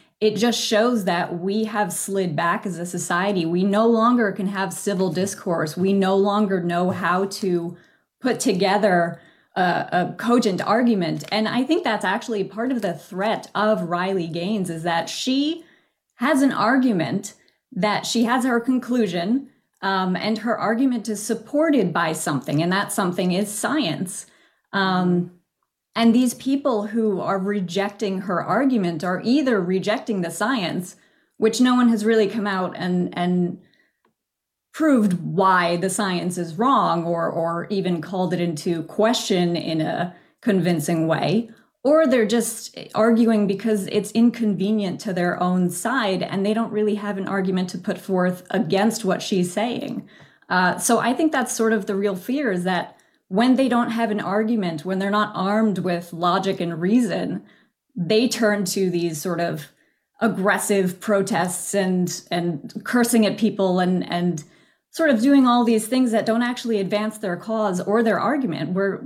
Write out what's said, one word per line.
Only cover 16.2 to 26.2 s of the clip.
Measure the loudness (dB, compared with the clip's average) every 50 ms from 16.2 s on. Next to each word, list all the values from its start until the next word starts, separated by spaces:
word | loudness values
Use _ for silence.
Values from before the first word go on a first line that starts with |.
| 0 0 2 4
an | 2 2
argument, | 2 2 2 2 4 4 4 2 2 0 0 -2 -2 -4 -6 -8 -16 _ _ _ _ _ _ -12
that | -6 -2 0 0 0 0 -2
she | -2 0 0 2
has | 2 2 0 0
her | 0 0 0
conclusion, | 0 0 -2 -2 0 -2 0 0 0 0 0 -2 -2 0 -2 -2 -2 -6 _ _ _ _ _ -8
um, | -4 -2 0 0 0 0 -2
and | -2 -2 -2 -4 -2
her | -2 -2 -2 0
argument | 0 0 0 2 2 0 0 -2 -4 -6
is | -6 -6
supported | -4 -6 -6 -6 -6 -4 0 2 2 4 4 4 2 2
by | 0 0 0 0
something, | -2 -4 -4 -2 -2 -2 -2 -2 0 0
and | 2 2
that | 0 0 -2 -2
something | -2 -2 -2 -2 0 0 0 0
is | 0 0 -2 -4
science. | -4 -4 -4 -2 -2 0 -2 -2 -2 -4 -6 -8 -8 -12 -16 _ _ _ _ _ _ _ _ _
Um, | -2 -2 0 2 2 2 2 2 2 2 0 -4 -8 _ _ _ _ _ _ _ _ _ _ _ 0
and | 2 4 6 6
these | 6